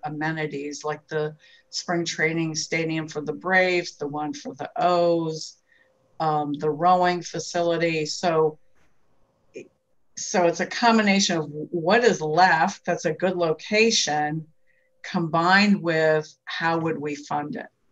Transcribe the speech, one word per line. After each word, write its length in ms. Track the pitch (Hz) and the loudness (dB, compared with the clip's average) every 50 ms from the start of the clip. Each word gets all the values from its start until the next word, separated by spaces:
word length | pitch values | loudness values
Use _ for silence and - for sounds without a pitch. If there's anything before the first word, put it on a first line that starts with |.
| - | -8
amenities, 760 | 151 151 151 156 160 160 156 156 151 143 139 143 147 147 139 - | -10 -6 -4 -4 -4 -4 -4 -6 -6 -6 -8 -8 -8 -10 -8 -8
like 240 | 151 151 147 - _ | -8 -8 -8 -10 _
the 280 | 156 156 151 151 156 - _ - - _ _ _ | -4 -4 -4 -4 -6 -10 _ -20 -20 _ _ _
spring 340 | - - - - 175 170 170 | -12 -8 -6 -2 -2 -2 -2
training 520 | 165 - - 160 160 160 165 165 160 156 | -4 -2 -2 -2 0 0 0 -2 -2 -4
stadium 520 | 156 - - - 165 165 160 160 160 156 151 | -6 -6 -4 -4 -4 -2 -2 -2 -4 -4 -6
for 140 | - 151 | -8 -6
the 120 | 147 147 147 | -6 -6 -8
Braves, 640 | 143 147 180 190 185 185 185 180 175 170 - - - | -6 -2 2 4 4 4 4 2 0 -2 -4 -8 -8
the 100 | 165 143 | -8 -6
one 260 | 143 151 151 147 139 | -4 -6 -6 -6 -6
for 220 | 147 - 254 269 | -8 -10 -12 -12
the 160 | - 143 - - - | -10 -12 -10 -4 -2
O's, 800 | 165 175 180 175 175 170 170 170 165 160 156 156 - - - _ _ _ _ _ _ _ _ _ _ _ _ - | 0 2 2 4 4 2 2 2 0 -2 -4 -6 -10 -14 -16 _ _ _ _ _ _ _ _ _ _ _ _ -4
um, 340 | 160 156 151 151 147 143 143 | -2 0 0 0 -2 -2 -4
the 160 | 139 147 156 | -2 -2 -2
rowing 520 | 147 143 170 180 185 180 180 175 180 175 | -2 2 4 4 6 6 4 2 2 0
facility. 840 | 165 - - 170 160 - - 175 170 170 170 160 170 170 160 160 151 | -4 -8 -8 -10 -8 -4 -2 0 0 0 0 2 0 0 0 0 -2
So, 520 | 151 - - - 180 165 160 156 156 156 - _ _ _ _ _ _ _ _ _ _ _ _ _ _ _ _ _ _ _ - - - _ _ _ _ _ _ _ _ _ | -4 -4 -2 -2 0 2 2 2 2 0 -4 _ _ _ _ _ _ _ _ _ _ _ _ _ _ _ _ _ _ _ -20 -20 -20 _ _ _ _ _ _ _ _ _
so 300 | - - - - 196 175 | -14 -10 -4 0 2 2
it's 160 | 170 165 175 | 2 2 0
a 40 | 180 | -4
combination 720 | - - - - 233 226 226 214 202 196 196 190 - 175 165 | -6 -4 0 2 4 4 4 4 4 4 4 2 2 0 -2
of 80 | 151 143 147 151 151 - | -4 -6 -8 -10 -8 -6
what 320 | - 175 156 170 202 240 247 | -6 -2 2 4 4 4 4
is 180 | 226 185 - | 2 0 -2
left 640 | 156 156 151 170 185 185 165 160 170 190 - - _ | -2 0 4 4 6 6 6 4 2 0 -2 -4 _
that's 200 | - 175 165 - | -4 -4 -2 -2
a 80 | 170 156 | -2 -2
good 220 | - 175 190 - | 0 -2 -2 0
location 1120 | 175 170 160 156 - - - 208 214 226 233 220 - - - 147 151 151 151 151 160 156 - _ _ _ _ _ _ _ _ _ _ - | 0 0 0 -2 -4 -4 0 2 4 4 4 4 2 0 0 0 -2 -2 -2 -4 -6 -8 -10 _ _ _ _ _ _ _ _ _ _ -12
combined 800 | - - 180 170 160 156 165 165 180 190 196 208 208 196 170 | -6 -4 -2 -2 0 2 2 4 6 6 6 6 6 4 2
with 520 | 156 170 160 160 160 156 156 156 156 - - _ _ | 2 2 2 4 4 4 4 2 0 -4 -10 _ _
how 340 | - - - 170 165 165 165 | -10 -6 -2 0 0 0 0
would 180 | 165 165 156 143 | 0 -2 -2 -4
we 180 | 143 151 147 | -4 -6 -6
fund 420 | 143 - - 147 147 147 151 - - | -8 -8 -6 -6 -6 -4 -6 -8 -10
it. 100 | - - _ _ _ _ | -12 -14 _ _ _ _